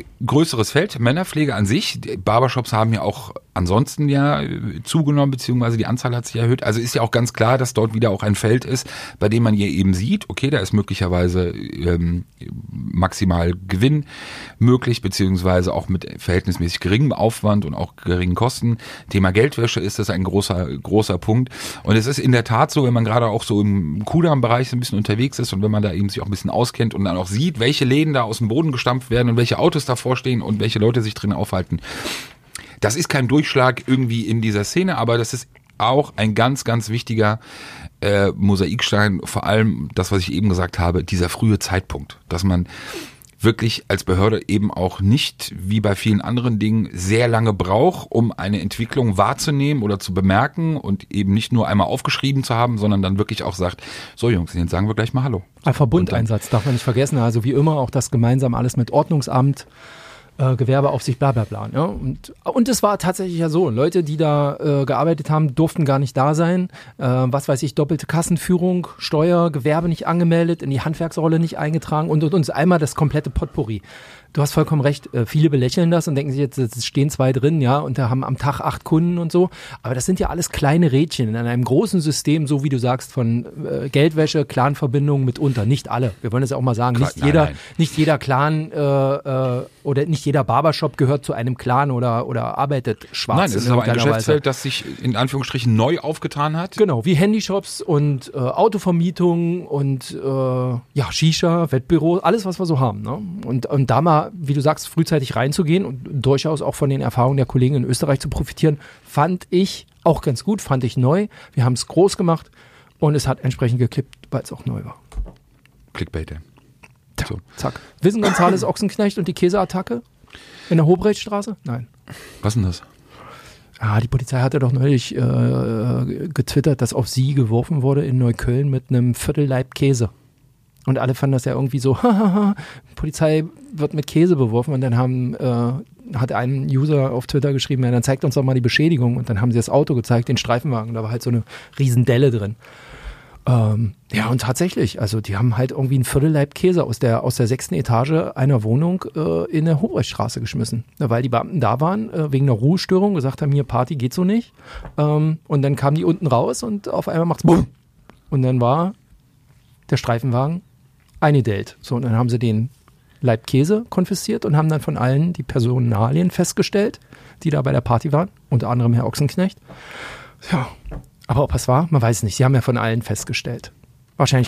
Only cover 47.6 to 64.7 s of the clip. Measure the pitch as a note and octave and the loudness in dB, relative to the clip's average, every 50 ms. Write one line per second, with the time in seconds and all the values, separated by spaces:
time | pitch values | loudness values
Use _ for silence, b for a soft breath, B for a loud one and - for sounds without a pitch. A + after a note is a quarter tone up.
47.6 | F#2 F2+ G2 A2+ D3 F#3 F3+ - - - - A2+ A#2+ A2 - - E2+ G2 G#2 F#2+ | 0 0 2 4 4 2 2 -2 -8 -2 0 0 0 0 -2 -4 -4 -2 -2 -2
48.6 | D#2+ G#2 - - A#2 - - C3+ B2 A2+ F#2+ F#2+ G2 A2 C#3 - - D#3+ D3 C#3 | -2 -4 -4 -6 -6 -2 -2 0 0 2 2 2 2 0 0 -2 -2 -2 0 0
49.6 | C#3 D3 D3+ C3+ G#2 G#2 G2+ F#2+ - - F2+ F#2+ F#2+ F#2+ G2 A2 C3 D3 - - | 0 0 0 0 0 0 -2 -2 -4 -4 -2 2 2 4 4 4 2 0 -2 -4
50.6 | E3 D#3+ D#3 D3 - G2+ G2 - - - - G2+ G2+ G2 G2 A2 - - B2 A2+ | -2 -2 -2 -4 -2 -4 -4 -4 -6 -6 -4 -2 0 2 2 0 0 0 0 0
51.6 | A2 - F#2+ G2+ F2+ - A#2+ - - - - - - C#3 C#3 C3+ B2 - A#2+ A2+ | 2 2 2 2 2 2 -2 -2 -2 -4 -4 -2 -2 0 0 0 -2 0 0 0
52.6 | A#2+ B2 A#2+ G#2 G2+ G#2+ G#2 G2 F#2 F#2+ G2 G2 G#2 - A2 - - - F#2 F2+ | 2 0 0 0 0 2 2 2 2 0 0 0 0 -2 -4 -6 -6 -6 -4 -2
53.6 | F#2 F2 - - B B B B B B B - A#2 A#2+ A2+ F2+ E2+ - - E2+ | -2 -4 -4 -6 B B B B B B B -2 0 2 2 2 0 -2 -2 -4
54.6 | E2+ E2 - F2 G2+ G#2+ G#2+ G#2+ A2 A#2 - B2+ C3 C#3+ A2+ F#2 - - _ - | -2 0 0 0 0 0 0 -2 -2 -2 -2 -2 -2 0 -2 -4 -6 -10 _ -4
55.6 | - - - - D3+ A2+ D#3+ F3 F3+ - - A#2+ A2+ G#2+ A2+ G#2 - - - A2 | -2 -2 2 2 2 2 4 2 2 2 0 0 0 0 0 -2 -2 -2 -2 0
56.6 | F#2+ C#3+ B2+ A#2+ - C3+ G#2+ B2 C#3 - D#3 C3 A2+ A#2+ A2 A#2 G#2 C3+ C3 C#3 | 0 0 0 0 0 0 0 0 0 0 0 2 2 2 2 0 0 2 2 2
57.6 | D3 D#3+ D#3 C#3+ B2+ A2+ - C3 A#2 - - A#2 A#2 A#2 B2+ C3+ C3+ B2+ A#2+ A#2 | 2 2 2 0 -2 -2 -2 -2 -2 0 0 2 4 4 4 2 2 0 0 0
58.6 | A#2+ B2 - C3+ A#2+ - - C#3+ D3+ - E3 D3 B2+ - - B2+ C3 C#3 C3 - | -2 0 0 -2 -2 2 2 0 2 2 0 0 0 0 0 2 2 2 0 -2
59.6 | - B B B B B B B B B B B B B B - C3+ C3 B2+ A#2+ | -8 B B B B B B B B B B B B B B 0 0 0 2 2
60.6 | B2 G#2+ C3 C#3 C#3 C#3+ - B2 - - B2 - C#3 C3+ A#2 A#2+ G#2+ - G#2 G#2 | 2 2 2 4 4 2 0 0 -2 -4 -2 0 0 2 2 0 -2 -2 -6 -10
61.6 | G#2+ A2 - - F#3 F#3+ G3+ - C#3+ C3 - - - - - - _ - - B3+ | -10 -4 -2 -2 -2 -2 -4 -6 -6 -6 -6 -8 -12 -20 -20 -8 _ -2 0 2
62.6 | A#3 C4+ A#3 - - D#4 D4+ - - F#3 F3+ - F#3+ F#3 F3 E3 E3 D#3+ D3+ E3+ | 2 2 2 2 2 2 2 2 0 -2 -2 -2 -4 -4 -2 -2 0 0 2 2
63.6 | F#3 C#3 A2 A#2 C#3+ F3 F3 F#3 E3 C#3+ D#3 D3+ D#3+ D3+ D3 D3 C#3+ C#3+ C#3+ - | 2 2 2 2 2 2 2 0 0 0 0 0 2 2 2 2 2 0 -2 -2
64.6 | D3 D3+ | -2 0